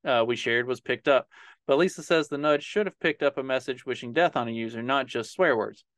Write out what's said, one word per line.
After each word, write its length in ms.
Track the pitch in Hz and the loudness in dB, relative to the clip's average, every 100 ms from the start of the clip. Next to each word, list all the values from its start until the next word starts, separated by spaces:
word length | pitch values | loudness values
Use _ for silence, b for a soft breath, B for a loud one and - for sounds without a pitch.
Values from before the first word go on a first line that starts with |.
uh, 180 | 170 123 117 | 2 2 2
we 80 | |
shared 320 | 120 123 117 123 | -2 0 -2 -2
was 140 | 123 | -6
picked 260 | - 120 - | -4 -2 2
up, 200 | 127 - B B B | 2 2 B B B
but 120 | - 139 | 0 2
Lisa 260 | 185 - | 2 -2
says 240 | 156 165 147 | 0 0 0
the 100 | 143 | -2
nudge 260 | 151 147 | 2 0
should 240 | - 208 202 | 0 -4 -4
have 120 | _ | _
picked 240 | 165 147 | -4 0
up 140 | 143 139 | 0 0
a 60 | |
message 420 | 135 131 127 123 | -4 -4 -4 -8
wishing 260 | - 117 120 | -6 -8 -4
death 240 | 117 175 | 2 2
on 120 | 151 117 | 2 -4
a 40 | |
user, 320 | 113 113 117 | -6 -6 -6
not 240 | 120 139 127 | -2 -2 -2
just 260 | 120 110 | -6 -6
swear 220 | - 175 | 0 2
words. 300 | 117 107 - _ | 4 0 -8 _